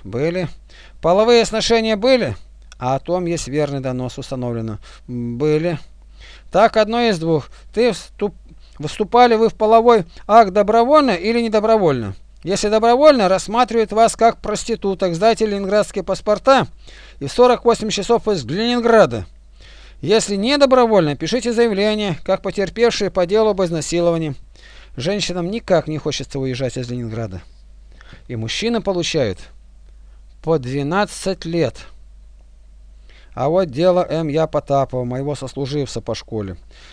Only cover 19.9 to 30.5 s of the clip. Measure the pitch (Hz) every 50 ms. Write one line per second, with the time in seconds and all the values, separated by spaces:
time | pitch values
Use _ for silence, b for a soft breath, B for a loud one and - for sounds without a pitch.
19.9 | b b - 147 208 226 - - 202 196 196 240 285 294 277 262 262 254 240 226
20.9 | 220 196 165 147 143 135 160 156 196 254 - 240 233 220 240 233 202 190 202 214
21.9 | 214 214 208 202 160 - - - 190 190 - 196 175 - 196 180 - 214 233 233
22.9 | - - 208 180 - 190 180 175 202 220 220 214 202 185 190 170 170 160 139 -
23.9 | 165 175 170 170 170 165 160 151 135 - - - B B B B B B B B
24.9 | B - 123 165 202 208 165 - 175 180 170 175 208 233 - - 190 160 143 156
25.9 | 156 151 - 139 135 - 135 - - 139 131 131 127 123 135 123 - 131 127 120
26.9 | 123 123 120 113 107 117 113 104 90 90 - - - - - - - - - -
27.9 | B B B B B B B - 127 110 110 117 - - 208 226 233 226 - 202
28.9 | 190 175 165 - - 156 131 104 92 - - - - - - - - - - -
29.9 | - - - - - - - - - - - 160